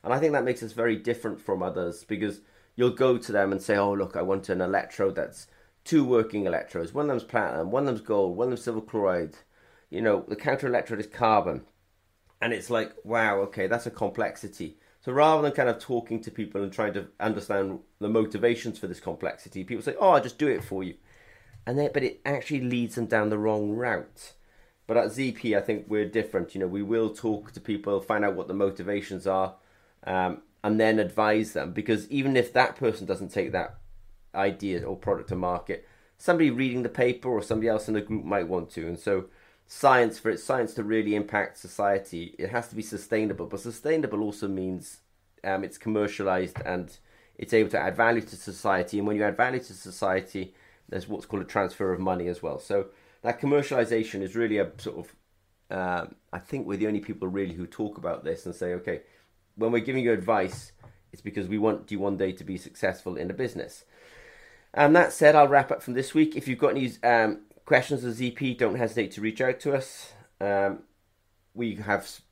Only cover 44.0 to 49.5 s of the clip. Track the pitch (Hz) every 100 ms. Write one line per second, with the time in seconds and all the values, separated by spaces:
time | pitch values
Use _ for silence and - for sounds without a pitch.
44 | 135 104 107 101 101 95 92 92 - -
45 | _ _ _ _ 95 95 95 - 113 107
46 | 101 - 98 92 92 - - 90 90 -
47 | _ _ _ - - 113 107 98 95 117
48 | 117 117 - - - 90 104 92 87 101
49 | 101 104 104 98 127